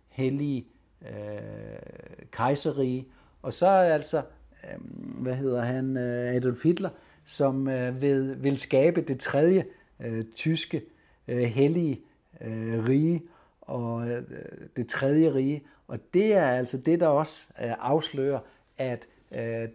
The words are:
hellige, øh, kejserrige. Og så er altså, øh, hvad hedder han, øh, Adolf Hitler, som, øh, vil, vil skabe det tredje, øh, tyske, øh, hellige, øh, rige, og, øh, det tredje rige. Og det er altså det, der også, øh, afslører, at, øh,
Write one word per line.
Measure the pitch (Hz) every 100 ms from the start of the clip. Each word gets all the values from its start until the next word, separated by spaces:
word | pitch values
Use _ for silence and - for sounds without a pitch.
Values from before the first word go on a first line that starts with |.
| _
hellige, | - 131 139 147 131 - _ _ _
øh, | - 107 104 104 107 104 55 55 - - - - -
kejserrige. | - 120 143 160 139 131 127 131 _ _ _
Og | -
så | - 180
er | 190 180
altså, | 151 143 139 - - - _
øh, | - - - 50 - -
hvad | 127
hedder | 127 135 120
han, | 120 131 131 131
øh, | 123 120 123
Adolf | 127 127 120
Hitler, | 160 175 185 - _ _
som, | - - 139 135 135
øh, | 131 127 127
vil, | 143 135 135 131
vil | 135 135
skabe | - 131 151 175
det | - 127
tredje, | - 139 165 190 - - _ -
øh, | 117 113 110
tyske, | - 160 165 - 147 - _ _ _ -
øh, | 123
hellige, | 120 110 143 170 165 131 - _ _ -
øh, | 113 113 113 113 113
rige, | 135 160 170 - - _ _
og, | - 131 117 117 120
øh, | 120 127 - - - - -
det | 113
tredje | - 135 151 160
rige. | 135 135 147 - _ -
Og | 123 -
det | 175 214
er | 202 147
altså | 123 123 131
det, | 139 170
der | 170
også, | 143 156 - - -
øh, | 120 113
afslører, | 123 151 156 139 135 135 - _ _ -
at, | 131 120 - _ _
øh, | - 117 113 113